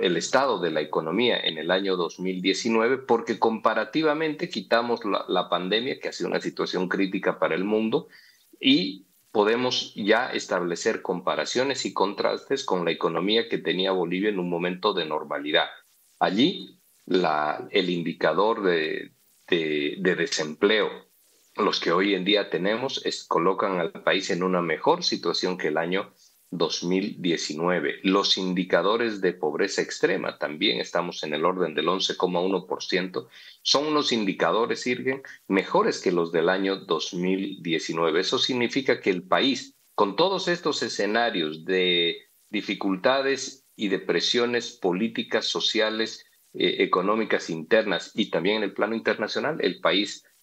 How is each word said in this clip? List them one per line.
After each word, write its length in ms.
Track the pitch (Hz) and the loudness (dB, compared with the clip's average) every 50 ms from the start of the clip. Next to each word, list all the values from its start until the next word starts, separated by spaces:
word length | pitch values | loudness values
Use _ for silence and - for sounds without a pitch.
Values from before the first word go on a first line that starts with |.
| - | 2
el 140 | 92 85 | 2 0
estado 440 | 82 87 - - 127 139 135 113 92 | 0 0 2 2 2 2 2 0 0
de 100 | 87 82 | 0 0
la 100 | 78 78 | 0 -2
economía 600 | 76 - - 87 80 80 85 107 123 117 98 - | -2 -2 -2 -2 -2 0 0 2 2 2 2 0
en 180 | - - 80 78 | -2 -4 -4 -4
el 120 | 78 82 | -2 0
año 260 | 90 95 98 98 92 | 0 0 0 0 0
dos 240 | 90 85 80 - - | 0 -2 -2 -4 -6
mil 200 | 90 95 92 92 | -6 -4 -4 -2
diecinueve, 580 | 90 95 92 - - 117 113 113 110 120 131 127 | 0 0 0 0 0 0 2 2 2 2 0 0
porque 400 | 131 - 117 113 - - 113 - | 0 2 2 2 2 0 -2 0
comparativamente 1080 | - 113 110 104 - 117 107 110 107 - - 151 160 151 147 156 160 156 151 151 175 170 | 2 0 2 2 0 0 2 0 -2 -2 0 0 2 2 2 0 0 -2 -4 -4 -6 -6
quitamos 560 | - - - - 117 117 120 120 117 110 - | -6 -8 -2 0 2 2 2 2 -2 -2 -2
la, 200 | 104 95 - - - | -2 -2 -2 -2 -2
la 200 | 95 90 87 - | -2 -2 0 0
pandemia, 500 | 92 87 90 92 104 113 120 139 - - | -2 -2 0 0 -2 -2 -2 -2 -6 -6
que 100 | - 80 | -6 -8
ha 40 | - | -6
sido 180 | - 90 90 | -4 -4 -2
una 100 | 90 90 | -2 -2
situación 480 | - 87 - - 82 - - 90 92 90 | -4 -4 -4 -4 -4 -2 -2 -2 -2 -2
crítica 500 | 87 90 98 92 98 95 - 92 87 - | 0 0 0 0 -2 -2 -2 -2 -2 0
para 160 | 80 80 80 | 0 0 0
el 100 | 87 95 | 0 0
mundo, 440 | 104 107 107 110 113 127 160 - - - - - - _ _ _ _ - - | 0 0 0 0 0 0 -2 -2 -6 -14 -20 -20 -20 _ _ _ _ -12 -2
y 440 | - 135 139 165 - - - - - _ _ _ _ _ | 2 4 4 4 2 0 -6 -10 -14 _ _ _ _ _
podemos 600 | - 110 101 107 113 123 127 127 120 - - - - | 2 2 4 4 4 2 0 0 -2 -2 -4 -6 -8
ya 360 | - 107 98 110 117 127 127 | -2 2 2 4 4 2 0
establecer 720 | - 107 - - 101 90 87 87 87 85 - 113 - - - | -4 -6 -4 -2 -2 0 0 -2 -2 -2 0 0 -2 0 -2
comparaciones 800 | - 92 87 - 85 76 78 73 - - 120 131 139 131 127 - | -4 -4 -2 -2 -2 -2 -2 -2 -2 0 0 0 0 0 -2 -4
y 80 | 98 92 | -4 -2
contrastes 720 | - 98 98 101 - - 107 107 - - - 135 139 - | 0 0 0 0 0 0 0 0 -2 -2 -4 -4 -4 -2
con 200 | - 95 90 85 | 0 -2 0 0
la 80 | 82 82 | 0 0
economía 560 | - - 85 82 82 87 101 107 117 113 - | 0 0 -2 0 0 0 2 2 2 0 0
que 100 | 98 87 | -2 -4
tenía 340 | 87 82 82 90 92 95 95 | -2 -2 0 0 0 0 0
Bolivia 380 | 92 85 85 92 92 101 107 | 0 0 0 -2 0 0 0
en 80 | 104 92 | 0 0
un 100 | 87 87 | -2 -2
momento 460 | 87 85 87 90 92 92 101 107 95 | -2 -2 -2 -2 -2 0 0 0 0
de 100 | 87 80 | 0 -2
normalidad. 640 | 78 76 78 78 73 73 71 71 76 78 82 76 - - - - _ _ _ _ _ _ - | -2 -2 -4 -4 -4 -6 -6 -2 0 2 2 0 0 -4 -12 -20 _ _ _ _ _ _ -2
Allí, 600 | 87 85 90 107 135 180 208 - - - - _ _ _ _ _ _ | 0 0 2 2 2 2 0 -2 -8 -16 -20 _ _ _ _ _ _
la, 640 | - 92 92 87 80 78 76 76 76 - - 92 - | 0 2 2 4 2 2 2 0 0 -2 -4 -4 -2
el 200 | - 101 90 90 | 0 0 0 0
indicador 720 | 90 85 82 85 80 - - 80 78 87 101 110 113 110 101 | 0 -2 -2 -4 -2 0 0 2 2 4 2 2 2 2 2
de, 480 | 92 85 82 78 80 - - - - _ _ _ _ _ _ _ - | 2 2 2 0 -2 -4 -6 -8 -12 _ _ _ _ _ _ _ -2
de, 480 | 92 85 80 78 76 73 71 76 - 98 | 0 0 0 0 0 -2 -2 -2 -4 -2
de 160 | 92 92 85 | 0 0 2
desempleo, 760 | 80 85 - - - 78 76 76 - 101 101 110 107 92 76 - - - _ _ _ _ _ _ _ _ _ _ - | 2 0 -2 -2 -2 -4 -4 -2 2 2 4 4 4 2 0 -4 -8 -14 _ _ _ _ _ _ _ _ _ _ -2
los 200 | 104 90 - - | 0 0 0 0
que 120 | - 90 82 | 0 2 2
hoy 220 | 92 98 101 98 | 4 4 2 2
en 100 | 92 90 | 0 2
día 260 | 98 104 101 98 - | 2 2 2 2 0
tenemos, 540 | - 78 90 101 110 117 131 135 - - - | -2 -2 0 0 0 0 -2 -4 -6 -6 -6
es, 200 | - - - - | -6 -6 -6 -4
colocan 560 | - - 85 82 92 95 - 110 98 95 87 | -2 0 2 2 2 2 2 0 0 0 0
al 100 | 85 80 | -2 -2
país 400 | - - - 82 82 95 95 - | -4 -2 0 2 2 2 0 0
en 120 | 98 85 90 | -2 0 2
una 200 | 92 92 87 85 | 2 2 2 0
mejor 400 | 82 78 - - 147 165 180 180 | 0 -2 0 2 2 2 2 0
situación 560 | - 113 92 - 87 82 - - 92 90 87 | -2 -2 -2 -2 -2 -2 -2 -2 -2 -2 -2
que 100 | 87 80 | -2 -2
el 80 | 76 | 0
año 360 | 80 82 87 90 98 104 - - _ - - _ _ _ _ | 0 0 0 -2 -2 -4 -6 -10 _ -20 -20 _ _ _ _
dos 320 | 90 85 85 78 - - 85 | -4 -2 -2 -2 -2 -2 -2
mil 340 | 87 92 95 101 110 - - | 0 0 0 0 -2 -4 -4
diecinueve. 800 | 87 87 80 - - - 76 76 82 90 90 85 73 69 - - - | -2 0 0 0 -2 -4 -4 -2 0 2 2 2 0 -2 -4 -2 0
Los 340 | 95 95 101 95 - - 98 | 2 4 4 4 2 2 0
indicadores 800 | 95 92 90 92 90 - 92 87 85 98 110 120 120 113 104 98 | 0 0 0 0 0 2 2 2 4 2 2 2 0 -2 -2 0
de 120 | 95 90 87 | 0 0 0
pobreza 500 | - 80 76 73 80 101 95 - 90 85 | 0 -2 -2 0 0 -2 -2 0 -2 -4
extrema, 560 | - - - - 151 190 - - - - - | -4 -2 -2 0 0 0 0 -4 -6 -6 -6
también 420 | 76 71 73 78 95 107 117 110 | -6 -6 -4 -2 0 0 0 -2
estamos 440 | 95 - - 87 87 87 82 - - | -4 -4 -2 -2 -2 -2 -4 -8 -6
en 100 | 78 76 | -4 -2
el 100 | 76 82 | 0 0
orden 300 | 87 92 92 90 80 76 | 0 0 0 -2 -2 -2
del 140 | 76 80 87 | -2 0 0
once 280 | 92 95 - - 87 | 0 0 0 -2 -2
coma 240 | - 92 92 90 87 | 0 0 0 0 0
uno 240 | 90 95 95 90 - | 0 0 0 -2 -2
por 180 | - 71 71 - | -4 -8 -8 -4
ciento. 460 | - 92 90 90 92 - - - - - - - - - - - | -2 -2 -2 -2 -2 -6 -8 -8 -10 -12 -20 -20 -20 -20 -6 -2
Son 240 | - - 139 147 | 0 2 2 2
unos 260 | 156 151 147 135 - 123 | 2 2 0 2 2 0
indicadores, 720 | 113 104 95 82 - 87 82 90 107 117 120 113 - - | 0 2 0 0 2 2 2 2 2 2 0 -2 -2 -2
Irgen, 340 | 123 123 123 127 131 135 135 - - - - _ - | -2 -4 -2 -2 -4 -4 -4 -6 -14 -20 -12 _ 0
mejores 520 | 190 139 - - - 180 214 196 - - | 2 2 2 4 2 2 2 2 0 0
que 120 | - 98 87 | 0 0 2
los 180 | 87 85 82 | 2 2 2
del 180 | 87 82 80 90 | 2 2 2 4
año 280 | 92 95 98 98 98 | 2 2 2 0 -2
dos 360 | 95 - - 82 78 - - - | -2 -2 -2 -2 -2 -2 -4 -4
mil 480 | 87 90 92 95 95 95 - - - | -2 0 0 0 0 -2 -4 -8 -8
diecinueve. 600 | 80 85 80 76 - - 85 82 85 82 78 87 | -4 -2 -2 -2 -2 -2 -2 0 0 2 2 2
Eso 180 | 95 - 135 127 | 0 0 0 0
significa 640 | - - 131 123 120 117 - - - - 120 - | 0 0 0 0 0 0 0 0 0 0 0 0
que 100 | - 107 | 0 0
el 120 | 92 90 87 | 0 0 0
país, 500 | - 90 87 110 139 131 - - - - _ _ _ _ | 0 2 2 2 2 0 -2 -4 -12 -18 _ _ _ _
con 220 | - 104 101 95 | 0 0 2 2
todos 320 | 101 165 196 196 175 - 170 | 2 0 2 0 0 -2 -2
estos 340 | 175 170 - 160 139 - 123 | -2 -2 -2 -2 -2 -2 -4
escenarios 840 | 110 - - 101 101 107 117 120 117 104 90 80 78 78 80 80 | -4 -2 -2 -2 0 2 2 2 0 0 -2 -2 -4 -4 -6 -2
de 640 | 92 95 92 90 90 90 87 85 85 82 - - _ _ _ _ _ | 0 2 2 4 4 4 2 2 0 0 -4 -10 _ _ _ _ _
dificultades 1120 | - 101 - - 101 90 - 98 95 90 - 127 131 139 135 135 135 131 - - - - _ _ _ | -6 -4 -4 -4 -4 -2 -2 -2 0 2 2 2 2 2 2 0 -2 -2 -4 -8 -12 -16 _ _ _
y 120 | - 110 98 | -6 -2 -2
de 100 | 98 92 | -2 0
presiones 720 | - - 87 85 - - - 123 120 120 120 117 - - | 0 0 0 2 2 2 2 2 2 2 0 -2 -4 -6
políticas, 760 | - - - 92 87 92 113 113 113 120 110 - 101 92 - | -6 -2 0 0 2 2 0 -2 -2 -4 -4 -2 0 0 0
sociales, 800 | - - - - - - 107 107 110 110 110 110 110 - - - _ _ _ _ _ - | -2 -2 -2 -2 0 2 2 0 0 0 -2 -2 -4 -6 -10 -18 _ _ _ _ _ -4
eh, 220 | - 92 92 - - | 0 0 2 2 2
económicas 720 | 98 90 - 92 90 101 107 113 107 - 110 92 - - | 2 2 2 2 2 2 2 2 2 2 0 0 0 -2
internas 640 | 85 82 78 - 113 113 104 104 87 82 - - - | -6 -6 0 2 4 4 4 4 0 -2 -4 -4 -4
y 160 | - 107 - | -2 -2 0
también 280 | - 85 82 98 107 110 | 0 0 2 2 0 0
en 40 | 104 | 0
el 100 | 98 - | -2 -2
plano 220 | - 107 107 113 | -2 -2 0 0
internacional, 640 | 110 - 117 104 - 110 104 - 113 117 143 160 165 | 0 0 0 0 0 0 -4 -2 -2 -2 -2 -2 0
el 200 | - 95 87 - | 0 -2 0 0
país 440 | - 82 87 98 104 - - - - _ _ _ | 0 2 2 2 0 -2 -4 -10 -16 _ _ _